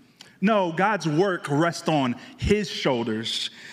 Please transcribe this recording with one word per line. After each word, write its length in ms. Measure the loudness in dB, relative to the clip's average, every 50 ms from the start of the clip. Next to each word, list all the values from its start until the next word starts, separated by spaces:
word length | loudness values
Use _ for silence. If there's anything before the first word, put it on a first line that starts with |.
| -20 _ _ _ -20 -20 _ _
No, 320 | 2 2 4 4 2 0
God's 380 | 0 0 0 2 2 0 -2 0
work 380 | 2 2 2 2 0 -4 -4 -2
rests 400 | 0 2 2 2 0 -2 -2 0
on 260 | 0 2 2 0 -2 -4 -8 -18 -12 -6
his 320 | 2 2 2 2 2 -4
shoulders. 800 | -6 -2 0 0 0 2 0 -2 -4 -4 -4 -6 -6 -6 -6 -8 -10 -14 -20 -20